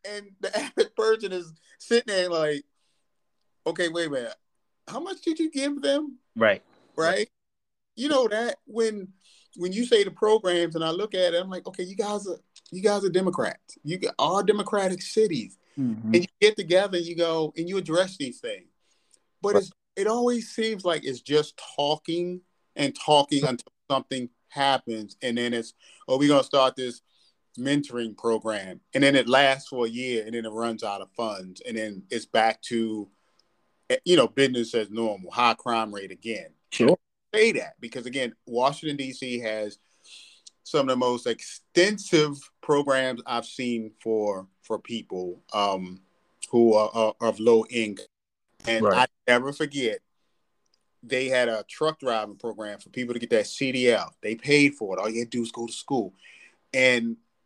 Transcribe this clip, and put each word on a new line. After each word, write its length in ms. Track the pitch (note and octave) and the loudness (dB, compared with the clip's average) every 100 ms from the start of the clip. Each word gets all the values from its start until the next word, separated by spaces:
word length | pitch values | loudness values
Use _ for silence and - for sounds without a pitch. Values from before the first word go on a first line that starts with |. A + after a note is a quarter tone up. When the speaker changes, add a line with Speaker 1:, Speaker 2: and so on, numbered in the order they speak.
| G3+ | -14
Speaker 1:
and 200 | G#3 G3+ F#3+ | -14 -16 -10
the 160 | G3 G#3 | -4 -4
<laughs> 20 | |
average 360 | C#4+ - - - | -2 0 0 2
person 360 | A3 A3 G3+ | 2 2 0
is 200 | F#3 E3+ D#3+ _ - | -6 -8 -18 _ -12
sitting 340 | - A#3 A#3 | 0 2 2
there 160 | F#3+ F3+ | 0 0
like, 340 | E3 D3+ C#3+ - _ _ _ _ _ _ _ _ _ D#3+ | 0 0 -2 -8 _ _ _ _ _ _ _ _ _ -6
"Okay, 240 | E3 E3+ | -2 -2
wait 180 | E3+ D#3+ | -2 -4
a 40 | |
minute. 240 | C3 A#2 - _ _ _ _ - | -4 -6 -12 _ _ _ _ -12
How 120 | A3 | -10
much 220 | F#4 F#4 | -8 -6
did 180 | E4+ D#4+ | -4 -2
you 100 | D#4+ | -2
give 320 | C4+ C#4+ C#4+ | -2 -4 -2
them?" 360 | C#4 C#4+ D4 - _ A2+ | 0 0 -2 -12 _ 2
Speaker 2:
Right. 260 | A2 G2 _ _ _ - | 2 2 _ _ _ 0
Speaker 1:
Right? 120 | E3 | 0
Speaker 2:
Right. 220 | G3 A3 _ _ _ _ _ _ - | 0 -2 _ _ _ _ _ _ -6
Speaker 1:
You 140 | C#4+ | 0
know 180 | C#4 A3+ | 2 2
that 300 | G#3+ A#3+ - - | 0 -4 -6 -6
when, 420 | G#3+ A3 G#3 F#3 _ _ _ _ - | -2 -2 -2 -12 _ _ _ _ -8
when 180 | F3+ | -6
you 120 | G3+ A#3+ | -4 2
say 180 | A3 | 4
the 80 | G3 | 4
programs 640 | D#3+ G#3+ A3 F#3 F3 E3 D#3+ | 0 2 4 2 0 0 -2
and 80 | |
I 80 | D#3+ | -2
look 240 | F3 G#3+ F#3 | -2 -4 0
at 180 | F3+ | 0
it, 80 | E3+ | 0
I'm 80 | F#3+ | -4
like, 160 | F#3 - | -8 -10
"Okay, 160 | F#3 | -10
you 120 | F3+ G3 | -8 -4
guys 320 | G#3 G#3 G3 | -4 -4 -6
are, 120 | - _ - - | -12 _ -20 -16
you 100 | F#3 | -2
guys 220 | G3+ G3+ | 0 2
are 60 | F#3+ | 0
Democrats. 680 | F3+ F#3 - G#2+ - - - | 0 0 -2 -4 -6 -16 -14
You 140 | D3 F#3 | -8 -6
g-, 120 | - - | -4 0
are 240 | D3 F#3+ | 0 2
Democratic 580 | G3+ G#3 G3 G#3 F#3+ F3+ | 2 2 0 0 0 -2
cities." 560 | - A3 G#3+ C#3 G2 _ _ - | -4 0 2 0 -8 _ _ -4
Speaker 2:
Mm-hmm. 340 | B2+ A2 A2 | -2 -2 2
Speaker 1:
And 100 | E3+ | 2
you 40 | F#3 - | 2 4
get 160 | G#3+ G#3+ | 4 4
together 420 | E3 F3+ G3+ F3+ | 2 2 2 -2
and 80 | E3+ | -4
you 100 | E3 | -2
go 380 | E3 D#3+ D3+ - | 0 0 -2 -4
and 100 | F3 | -4
you 100 | G3 | -4
address 400 | D#3 E3+ F#3+ - | -2 0 0 -4
these 220 | C3 - | -10 -8
things. 280 | A#2+ F#2+ _ _ _ _ _ _ _ _ | -10 -10 _ _ _ _ _ _ _ _
But 140 | G3 G3+ | 0 0
Speaker 2:
Right. 80 | |
Speaker 1:
it's, 80 | - _ _ - | -2 _ _ -4
it 100 | G#3 | 0
always 440 | A#3 B3 A#3+ A3+ | 2 0 0 -4
seems 360 | - A3 G3+ F#3 | -4 -4 -2 -2
like 180 | D#3+ C3+ | -2 -4
it's 160 | A#2+ | -8
just 380 | - D3 D3 - - - | 0 0 0 -6 -10 -2
talking 640 | D3 D3+ - E3+ F3 F3+ _ _ _ - | -2 -2 -2 -4 -4 -6 _ _ _ -4
and 200 | C#3 C#3+ | -4 -2
talking 480 | - D3 C#3+ C#3+ | 4 4 4 2
until 300 | C3+ B2 - _ - | 0 -4 -10 _ -2
something 400 | C3+ - C3 A#2+ _ _ | -2 -2 -8 -10 _ _
happens. 680 | C#3 C#3 C3+ - A2+ G#2 - | 0 2 2 -2 -8 -10 -8
And 140 | B2+ A#2 | -4 -2
then 180 | A#2+ A#2 | -2 -2
it's, 180 | A2+ - _ - - | -6 -14 _ -12 -2
"Oh, 120 | C3 | 2
we're 100 | C#3+ | 6
gonna 140 | C#3+ | 6
start 320 | C3 C#3 C3 C3 | 4 4 4 2
this 260 | B2 A#2+ _ _ _ _ _ - | -8 -10 _ _ _ _ _ -6
mentoring 580 | C3+ D3 C#3+ A#2+ A2+ G#2 | 0 0 -2 -6 -8 -4
program." 640 | A#2 A2+ A2 G#2 F#2+ F2 _ | -2 -2 -2 -6 -6 -14 _
And 100 | C#3 | 2
then 120 | C#3 C#3 | 4 4
it 120 | A#2 | 4
lasts 420 | C3 C#3 C3+ - | 6 6 2 -4
for 180 | B2+ A#2 | -4 -4
a 20 | |
year 340 | A#2 B2+ A#2 G#2+ | -4 -4 -4 -4
and 100 | A#2 | -8
then 100 | A2+ | -8
it 60 | |
runs 320 | A2 A#2 A2 | -6 -6 -4
out 180 | G#2+ G2+ | -6 -8
of 80 | F#2+ - | -10 -8
funds. 440 | A2+ G2 F#2 F2+ B2 | -6 -8 -12 -16 -10
And 80 | A2+ | -8
then 260 | A2 F#2+ - | -8 -10 -8
it's 160 | A#2 - | -8 -2
back 340 | A#2 A2+ G#2+ | 2 2 0
to, 440 | - A#2 A2+ G#2+ G2 _ _ _ _ _ _ _ - | -4 -4 -2 -6 -10 _ _ _ _ _ _ _ -4
eh, 80 | B2+ F3 | -2 2
you 100 | F3 | 4
know, 120 | A#2 | 4
business 480 | - C3 B2 A2+ A#2+ | 2 2 0 -2 -4
as 160 | G2+ | -4
normal, 400 | A2 A2+ G2 F2+ | -4 -4 -4 -6
high 240 | A#2 A#2+ A2 | 0 2 2
crime 380 | B2+ A#2 G#2+ | -2 -2 -4
rate 180 | G#2 F#2+ | -8 -14
again. 380 | F#2 A2+ G#2 D#2+ _ - | -12 -10 -10 -12 _ -6
Speaker 2:
Sure. 260 | - B2 F3+ _ _ _ | 2 4 4 _ _ _
Speaker 1:
Say 180 | G#3+ A3+ | 2 2
that 200 | C#3 E2 - | 2 -6 -14
because, 260 | A#2 B2+ A#2+ | -14 -12 -8
again, 300 | C3+ B2 - - | -4 -6 -8 -6
Washington, 520 | A#2+ C3+ D3+ D#3 C#3+ | 0 0 0 -6 -6
D 140 | C3 | -8
C 260 | B2+ C3 A#2+ | -8 -8 -6
has 400 | A2+ A2 G#2 - _ _ - - - _ - _ | -4 -4 -6 -10 _ _ -20 -20 -20 _ -20 _
some 180 | - D#3 | -2 0
of 120 | C3+ | 2
the 40 | B2+ | 2
most 280 | B2 A#2+ B2 | 2 0 -4
extensive 1120 | A2+ - - _ E3+ G3 G#3 - E3 D3+ C#3+ - _ | -6 -8 -18 _ 2 4 2 2 2 2 -2 -14 _
programs 600 | - C#3+ C#3+ C3 C3 A#2+ B2 | 0 0 2 2 0 -4 -6
I've 200 | A#2+ - | -6 -6
seen 460 | - B2 A#2 A2 - | -6 -4 -4 -6 -8
for, 460 | A2+ A2 G#2 F#2+ F#2+ _ | -2 -2 -2 -4 -10 _
for 160 | - G#2 | -8 -8
people, 640 | - A2+ F#2+ F#2 F2+ D#2+ - | -6 -10 -8 -8 -8 -12 -6
um, 480 | G#2 G2+ F#2+ F2+ F#2 _ _ _ - - | -2 0 -2 -6 -14 _ _ _ -20 0
who 240 | A#2+ A#2 | 4 6
are, 160 | G#2+ G#2+ | 6 4
are 220 | A#2 A2 - | 0 0 0
of 180 | A2+ G#2+ | -2 2
low 260 | A2+ A2+ - | 4 4 4
income. 360 | B2 G#2+ G2+ - _ _ _ _ _ - | -4 -4 -6 -16 _ _ _ _ _ -2
And 160 | A2+ | 2
Speaker 2:
Right. 140 | G#2 G2 | 4 4
Speaker 1:
I 340 | B2+ _ - | 2 _ 2
never 220 | B2 C3+ | 2 2
forget, 460 | C#3 D3+ C#3+ A#2+ G2+ _ _ _ _ _ _ _ _ _ _ | -4 -4 -2 -2 -4 _ _ _ _ _ _ _ _ _ _
they 260 | A#2 B2+ C3 | -4 -2 0
had 180 | B2+ A#2+ | 2 2
a 160 | A2 - | -2 -6
truck 300 | - D#3 D#3 | -4 -2 -2
driving 360 | C3 A2+ G#2 G2 | -2 -2 -4 -10
program 440 | A#2 G#2 G#2 G2+ | -10 -10 -10 -12
for 100 | - | -12
people 240 | B2+ A#2+ | -8 -6
to 60 | A#2+ | -6
get 100 | A#2+ | 0
that 180 | A2+ G2+ | 2 2
C 240 | - - | -4 -4
D 200 | B2+ B2 | 2 4
L. 220 | G#2+ E2 _ | 2 0 _
They 140 | G#2+ A2+ | -8 -6
paid 400 | C#3 D3 C#3+ C#3+ | 2 6 4 2
for 200 | G#2 F#2 | -6 -4
it. 40 | |
All 100 | G#2+ | -4
you 100 | A2+ | -4
had 120 | A#2 | -4
to 60 | B2 | -4
do 40 | |
was 100 | A2+ | -4
go 160 | A#2+ A#2 | -6 -10
to 60 | |
school. 400 | - - C3+ F#2+ - - - - _ _ | -10 -4 -4 -4 -8 -20 -20 -20 _ _
And 440 | C3 B2+ A#2+ A#2 A2+ _ _ | 4 4 4 0 -6 _ _